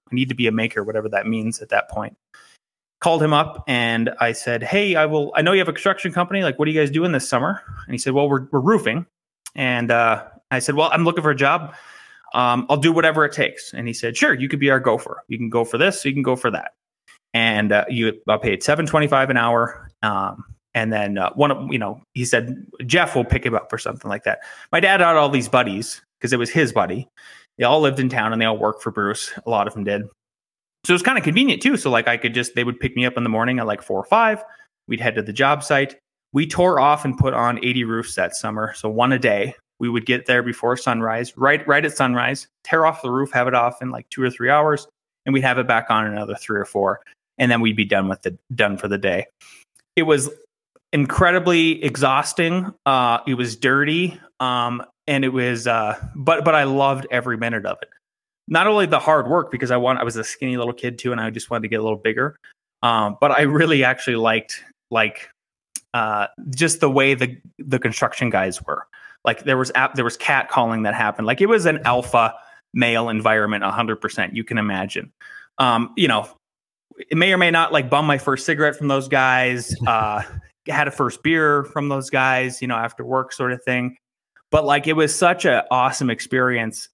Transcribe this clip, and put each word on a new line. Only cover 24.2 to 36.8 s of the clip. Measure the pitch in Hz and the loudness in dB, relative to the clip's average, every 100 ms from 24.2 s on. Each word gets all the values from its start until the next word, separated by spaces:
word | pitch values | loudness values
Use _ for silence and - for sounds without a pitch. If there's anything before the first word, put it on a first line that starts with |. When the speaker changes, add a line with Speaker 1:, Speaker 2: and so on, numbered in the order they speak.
Speaker 1:
that. | - - - - - | -4 -4 -8 -20 -2
My | 165 | 2
dad | 190 190 | 4 4
had | 170 | 4
all | 156 143 | 4 4
these | 139 113 | 2 2
buddies | 127 120 98 113 - _ _ | 2 2 -2 -8 -12 _ _
'cause | 120 | -2
it | 123 | -2
was | 120 | 0
his | 165 131 | 0 2
buddy. | 110 90 101 - _ - - _ - | 2 0 -2 -10 _ -20 -20 _ 0
They | |
all | 123 156 | 2 4
lived | 147 135 | 2 2
in | 127 | -2
town | 123 110 | 0 -2
and | 113 | 0
they | 113 | 0
all | 107 | 0
worked | 107 107 | -2 -2
for | 113 | -6
Bruce. | 107 101 107 - - 113 | -4 -2 -4 -8 -10 -2
A | |
lot | 107 104 | 0 0
of | |
them | 107 | -4
did. | 101 101 107 _ _ _ _ _ _ _ - | -4 -4 -6 _ _ _ _ _ _ _ 0
So | |
it | |
was | 175 | 2
kinda | 226 254 | 2 0
convenient | 156 180 269 - | 2 2 2 2
too. | 262 277 | 2 0
So, | 139 | 2
like, | 117 117 | 2 2
I | 117 | 0
could | 123 | -2
just, | 117 120 | -2 -4
they | - | -2
would | 120 123 | -2 -2
pick | 127 | -4
me | 123 | -2
up | 123 123 | -2 0
in | |
the | 120 | -2
morning | 110 120 127 | 0 0 -2
at, | 110 | -2
like, | 104 | -4
four | - 98 | -4 -6
or | |
five. | - 220 220 214 - - _ _ - | 0 2 2 0 -6 -20 _ _ -8
We'd | 110 | -4
head | 120 113 | -2 -2
to | |
the | 104 | -4
job | 110 135 147 | 0 2 2
site. | - 143 139 - _ _ _ | 0 0 0 -6 _ _ _
We | 135 156 | -2 0
tore | - 180 | 2 2
off | 151 | 4